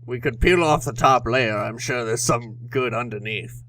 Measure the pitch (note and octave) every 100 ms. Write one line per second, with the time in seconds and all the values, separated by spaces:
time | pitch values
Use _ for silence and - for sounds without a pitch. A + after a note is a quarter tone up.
0 | A#2+ A#2+ C#3 A#2+ F3 F3+ E3 D#3 D3 A#2+
1 | - C3 A#2+ B2+ A#2+ G#2 G#2+ A2+ A#2+ B2+
2 | A2+ A2+ - B2 A#2 A#2+ A#2+ C3+ B2+ A2+
3 | A#2+ G#2+ G#2 G#2+ F2 -